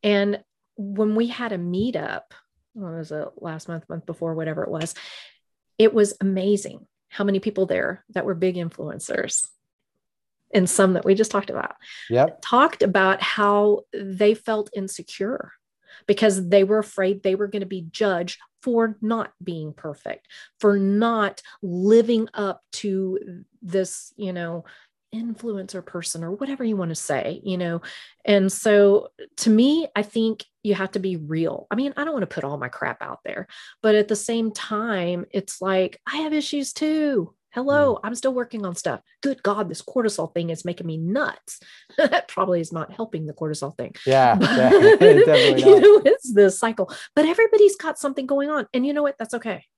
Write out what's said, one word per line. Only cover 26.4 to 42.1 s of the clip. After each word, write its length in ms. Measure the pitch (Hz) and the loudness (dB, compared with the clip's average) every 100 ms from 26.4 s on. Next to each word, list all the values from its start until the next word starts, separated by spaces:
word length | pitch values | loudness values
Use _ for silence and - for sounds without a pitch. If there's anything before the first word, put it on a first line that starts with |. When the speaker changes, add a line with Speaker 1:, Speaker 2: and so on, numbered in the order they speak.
| 269 277 | -8 -6
Speaker 1:
you 120 | 233 208 | -4 -4
wanna 180 | 170 | -4
say, 460 | 160 - 139 - 165 | -6 -6 -4 -4 -8
you 120 | - 185 | -8 -6
know? 240 | 175 170 - - - _ | -4 -6 -10 -20 -20 _
And 260 | - 202 190 | 0 2 2
so 580 | - - 208 202 202 - _ - - | -2 2 6 6 4 0 _ -20 -4
to 140 | - | 2
me, 360 | 214 254 311 320 | 4 4 2 -2
I 80 | - | -6
think 420 | 208 233 226 220 - _ | -6 -2 -4 -4 -12 _
you 100 | 214 | -4
have 160 | 190 190 | -2 -2
to 60 | 202 | -4
be 180 | 190 175 | -6 -6
real. 520 | 151 160 165 - - | -6 -4 -4 -4 -8
I 60 | 214 | -4
mean, 180 | 277 262 | -4 -4
I 60 | |
don't 100 | 294 | -6
wanna 120 | 294 180 | -4 -6
put 160 | - | -6
all 140 | 139 143 | -8 -8
my 100 | 123 | -10
crap 320 | - - - | -8 -8 -8
out 180 | - - | -12 -14
there, 220 | - - 190 - - - | -12 -12 -14 -18 -20 -4
but 120 | 220 | 2
at 140 | 214 208 | 2 2
the 80 | 208 | -4
same 340 | - 233 226 | -4 -4 -4
time, 720 | 208 - 214 226 202 175 175 - | -6 -8 -6 -4 -4 -4 -6 -6
it's 300 | 202 190 - | -8 -8 -8
like, 380 | 185 190 185 - - | -2 0 -2 -4 -10
I 120 | 294 | -6
have 140 | 311 | -4
issues 400 | 302 285 294 269 | -4 -4 -6 -8
too. 640 | - 311 311 302 262 165 _ _ | -6 -4 -2 0 -2 -4 _ _
Hello, 440 | - 269 285 285 | -8 -2 2 2
Speaker 2:
Mm. 60 | 226 | 0
Speaker 1:
I'm 140 | 208 233 | -6 -6
still 180 | 269 | -4
working 320 | 247 240 226 196 | -4 -6 -8 -10
on 80 | |
stuff. 260 | 170 - 117 _ _ | -6 -6 -8 _ _
Good 180 | 277 262 | -6 -4
God, 240 | - 208 190 | -2 -2 -4
this 120 | 156 | -8
cortisol 520 | - - 226 - 160 | -8 -4 -2 -4 -6
thing 160 | - 170 | -6 -6
is 140 | 165 | -8
making 240 | - 165 170 | -10 -10 -8
me 80 | 160 | -6
nuts. 640 | 165 226 302 - - - - - | -4 -2 -4 -8 -16 -20 -20 -20
<laughs> 180 | _ - | _ 0
That 300 | 302 | 0